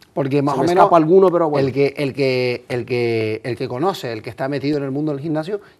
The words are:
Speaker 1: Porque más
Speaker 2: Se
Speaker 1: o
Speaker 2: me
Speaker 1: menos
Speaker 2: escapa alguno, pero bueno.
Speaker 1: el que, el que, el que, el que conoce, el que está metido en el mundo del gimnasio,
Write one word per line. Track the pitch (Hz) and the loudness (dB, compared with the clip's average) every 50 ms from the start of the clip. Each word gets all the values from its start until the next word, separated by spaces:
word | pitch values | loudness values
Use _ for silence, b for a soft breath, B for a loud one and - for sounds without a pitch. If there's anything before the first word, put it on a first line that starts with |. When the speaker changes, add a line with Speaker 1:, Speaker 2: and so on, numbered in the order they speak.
| _ _ _ | _ _ _
Speaker 1:
Porque | - 143 135 135 147 139 | -4 -2 0 0 2 2
más | 147 139 | 2 0
Speaker 2:
Se | 127 | 2
Speaker 1:
o | 135 | 2
Speaker 2:
me | |
Speaker 1:
menos | 170 175 - 202 | 2 4 4 6
Speaker 2:
escapa | 196 175 | 6 6
alguno, | 170 156 156 180 196 196 180 | 4 6 6 6 6 6 6
pero | 170 170 170 151 | 4 2 0 2
bueno. | 147 143 139 | 0 0 0
Speaker 1:
el | 131 117 | 0 0
que, | 139 139 139 - | 0 0 0 0
el | - 147 135 - | -2 -4 -4 -2
que, | 139 139 131 127 127 127 123 123 120 - - | -2 0 0 0 0 0 -2 -4 -6 -6 -6
el | 131 123 113 | -6 -6 -4
que, | 117 127 120 120 117 117 113 110 110 110 110 - | -4 -2 -2 0 0 0 0 -2 -2 -4 -6 -6
el | 131 117 | -8 -6
que | - 135 | -6 -6
conoce, | 110 123 123 156 196 185 - - 127 113 | -6 -4 -2 -2 -2 -4 -4 -8 -8 -10
el | 110 | -8
que | 95 123 | -10 -12
está | 107 - 135 135 | -10 -8 -6 -6
metido | 147 139 135 139 151 | -4 -4 -2 -2 -2
en | 143 139 | -2 -4
el | 135 | -4
mundo | 131 143 156 151 147 | -4 -4 -4 -4 -6
del | 139 | -6
gimnasio, | 139 165 151 156 156 180 214 202 B B B | -6 -4 -4 -4 -4 -6 -8 -8 B B B